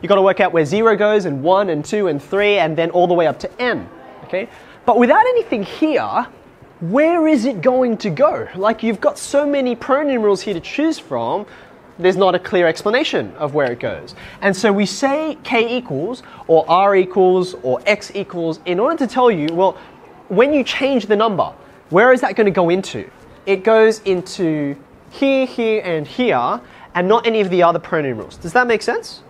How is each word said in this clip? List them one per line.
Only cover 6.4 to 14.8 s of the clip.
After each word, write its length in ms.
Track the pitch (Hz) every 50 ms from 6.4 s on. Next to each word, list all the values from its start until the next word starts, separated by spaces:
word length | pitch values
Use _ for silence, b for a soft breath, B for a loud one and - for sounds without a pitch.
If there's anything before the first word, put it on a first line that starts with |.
| - - - _ - - - -
where 480 | 170 165 190 269 302 320 339 349 311 311
is 180 | 311 262 208
it 160 | 262 262 190
going 360 | 151 262 254 254 262 247 226 -
to 120 | - 214
go? 380 | 160 143 262 311 - - 110 - -
Like, 260 | 180 190 208 226 220
you've 180 | - 226 226 -
got 200 | - 294 285 -
so 260 | - - - 277 294
many 300 | 285 285 285 262 247 240
pronumerals 680 | 233 - - 262 277 311 285 269 240 214 208 202 185
here 140 | - - 202
to 40 | 165
choose 380 | - - - - 294 320 311 -
from, 480 | - - 139 120 117 117 143 190 208 B B B B B B B B - - -
there's 180 | 170 185 190 185
not 160 | 196 185 185
a 60 | 180
clear 260 | - - - 185 175
explanation 680 | 165 160 - - 208 214 254 302 - - 202 123 101 - -
of 160 | 156 147 139
where 180 | 151 143 127
it 80 | 117 113
goes. 360 | - 120 98 78 73 - - B B B B B
And 160 | - 196 196 190
so 160 | - 220 202
we 140 | 196